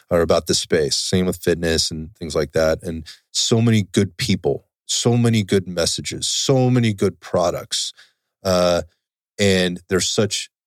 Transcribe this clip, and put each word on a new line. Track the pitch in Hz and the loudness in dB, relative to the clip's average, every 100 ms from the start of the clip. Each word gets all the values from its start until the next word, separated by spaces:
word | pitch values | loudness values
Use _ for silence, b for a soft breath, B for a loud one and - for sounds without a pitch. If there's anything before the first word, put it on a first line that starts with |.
| B | B
or | 87 | 0
about | 82 85 80 | 2 2 2
this | 78 | -2
space. | - 82 71 - | 0 0 0 -2
Same | - 95 92 | 0 0 0
with | 87 | -2
fitness | - 85 85 80 - | -2 0 0 0 -2
and | 78 80 - | -6 -12 -12
things | 82 80 | -6 -4
like | 73 | -2
that. | 82 80 80 | 0 0 0
And | 90 82 82 B B | -6 -10 -12 B B
so | - - 117 | -4 0 2
many | 117 110 | 4 2
good | 95 110 101 - | 2 0 0 -2
people, | - 95 73 - _ _ - | -2 -2 -2 -4 _ _ -6
so | - 123 120 | -2 2 2
many | 117 113 | 2 2
good | 95 101 90 | 2 0 -2
messages, | 85 80 - 73 76 - | -2 -2 -2 -8 -6 -4
so | - - 135 127 | -4 0 2 4
many | 123 117 | 2 2
good | 98 98 - | 0 -2 -4
products. | - 92 87 73 65 - - - b b _ _ | -4 0 0 -2 -6 -6 -6 -12 b b _ _
Uh, | 95 90 87 87 - _ _ _ _ - | 0 2 2 0 -4 _ _ _ _ -2
and | 101 95 90 90 - | 2 2 0 -2 -2
there's | 92 - | -2 0
such, | - 101 - - _ | 0 0 -2 -10 _